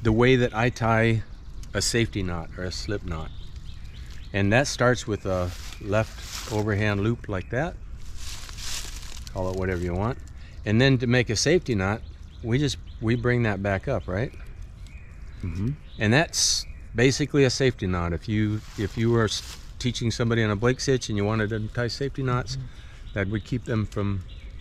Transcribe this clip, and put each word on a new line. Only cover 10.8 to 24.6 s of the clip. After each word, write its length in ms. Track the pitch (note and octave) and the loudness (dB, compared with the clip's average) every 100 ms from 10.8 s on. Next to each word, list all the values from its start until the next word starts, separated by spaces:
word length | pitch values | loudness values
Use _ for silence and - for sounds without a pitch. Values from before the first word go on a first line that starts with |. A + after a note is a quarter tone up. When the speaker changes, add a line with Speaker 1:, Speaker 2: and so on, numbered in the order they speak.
Speaker 1:
then 160 | C3+ C3 | 6 6
to 80 | B2 | 4
make 220 | B2 A#2+ | 4 4
a 60 | G#2+ | 2
safety 400 | C#3 F3 - G#2+ | 4 4 4 2
knot, 260 | F#2 A2+ - - - - | 2 0 -4 -14 -16 -8
we 160 | A#2 B2+ | 0 2
just, 200 | D3 - - - | 2 -2 -8 -2
we 140 | A2 A#2+ | 0 2
bring 280 | B2 A#2+ | 4 4
that 180 | A2+ G2 | 4 2
back 260 | G2+ F#2+ - | 2 0 0
up, 200 | A2+ - | -2 -2
right? 240 | F#2 C3 - - - - - - - - - - - | -2 -2 -6 -12 -12 -14 -14 -14 -14 -14 -14 -14 -8
Speaker 2:
Mm-hmm. 280 | F2+ E2+ G#2+ C#3+ - - | -6 -2 -2 -4 -8 0
Speaker 1:
And 140 | G#2 | 4
that's 520 | B2+ E3+ - - - - - - A2 | 6 4 2 0 0 -4 -12 -4 4
basically 480 | C3 B2 D3 D3 | 4 4 2 4
a 60 | C3 | 4
safety 360 | - C3 - F#2+ | 4 2 2 0
knot. 280 | F2+ E2+ | 0 0
If 140 | E2 - | -2 0
you, 340 | G#2+ G#2+ G#2+ - - | 2 2 0 -4 -4
if 200 | G2+ A#2 | -4 2
you 140 | A2+ | 4
were 140 | A#2 G#2+ | 4 4
s-, 320 | - - - - - | 0 -6 -12 -12 -6
teaching 320 | B2 - A#2 | -4 0 0
somebody 340 | - A2+ A#2 | 0 2 4
on 60 | A2 | 4
a 60 | G2+ | 4
Blake 240 | B2 C3 | 2 2
sitch 300 | - C3 - | 2 0 0
and 80 | G#2 | 0
you 80 | G2+ | 2
wanted 240 | A2 G#2 | 2 0
them 180 | A2 G#2+ | -2 -4
to 60 | |
tie 140 | - A#2+ | -2 -2
safety 360 | - C#3 - | -2 -4 -2
knots, 320 | C3 B2 B2+ C3+ | 0 0 0 -6
Speaker 3:
Mm-hmm. 100 | B2+ - - - - | -8 -12 -14 -14 -6
Speaker 1:
that 140 | G#2 G2 | -2 0
would 160 | A2 | -2
keep 220 | - B2 - | -2 -4 0
them 200 | A2+ G2+ | -2 0
from 380 | - G2+ G2 - - - - | -2 -2 -2 -6 -12 -12 -12